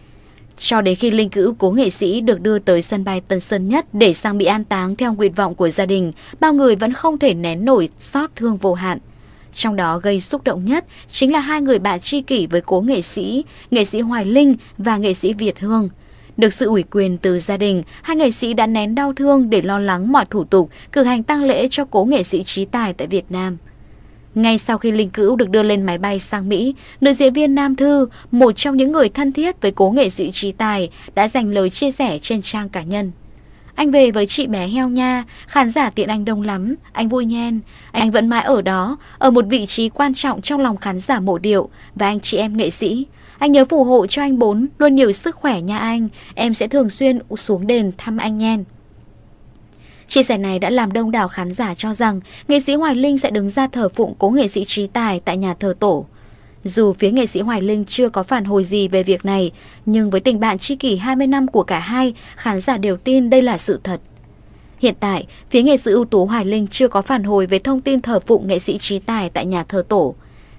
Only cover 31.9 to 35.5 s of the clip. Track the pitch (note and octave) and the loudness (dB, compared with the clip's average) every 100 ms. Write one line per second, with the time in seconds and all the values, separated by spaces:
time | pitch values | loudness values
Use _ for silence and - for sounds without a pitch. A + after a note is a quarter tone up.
31.9 | C4+ B3 D3+ - A3 - G#3+ G3+ F3+ D#3+ | -2 -4 -4 -4 -4 -4 -6 -6 -8 -6
32.9 | G#3 F#3+ - - - - - - - D4 | -6 -6 -10 -20 -20 -20 -20 -10 -2 2
33.9 | C#4 B3 G#3 G3+ - C4 G3+ F3+ B3+ B3+ | 4 4 4 0 -2 -2 -2 -2 -2 -2
34.9 | B3 B3+ B3 A#3 - - | 0 0 -2 -6 -16 -4